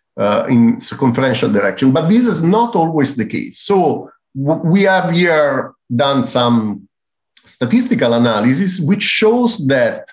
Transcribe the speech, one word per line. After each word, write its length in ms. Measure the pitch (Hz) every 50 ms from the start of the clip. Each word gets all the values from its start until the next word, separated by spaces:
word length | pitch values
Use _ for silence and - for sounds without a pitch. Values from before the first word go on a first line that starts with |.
| _ _ -
uh, 300 | - 101 104 104 107 -
in 320 | - 131 117 117 117 117 -
circumferential 720 | - - - - 135 123 120 131 135 127 120 - 123 110
direction. 400 | 104 101 101 98 95 - 135 131
But 160 | 131 165 160
this 180 | 165 214 240 247
is 160 | 233 175 156
not 340 | 165 170 202 226 240 233 -
always 420 | 175 160 165 160 151 139 - -
the 80 | - 214
case. 340 | - - - - - - -
So 500 | - - 202 190 170 143 117 - - - _ _ _ _ -
w-, 280 | 135 139 147 160 - - 156
we 120 | 180 202 196
have 280 | 190 190 185 175 165
here 640 | 170 175 180 170 160 151 147 143 135 127 - - - _ _ - 127
done 300 | 120 139 139 139 131 117
some 640 | - - 127 123 120 120 113 107 104 98 101 - _ _ _ _ _ _ _ _ _ _ - _
statistical 720 | - - - 123 113 214 254 - - - 117 127 120 117
analysis, 640 | 117 120 117 110 104 110 127 131 160 196 185 - -
which 240 | 151 143 202 208 -
shows 640 | - - - 220 214 233 247 240 226 - - 143
that, 400 | 131 139 127 120 110 - - - -